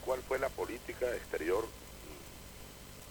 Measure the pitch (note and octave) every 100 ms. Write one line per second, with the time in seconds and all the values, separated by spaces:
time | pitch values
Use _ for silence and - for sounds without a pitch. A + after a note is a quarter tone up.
0 | B2 B2+ - C3+ C3+ - F#2 A#2 - -
1 | B2 G2+ - - D#2+ G2 - - - -
2 | - - - - - - - - - -
3 | -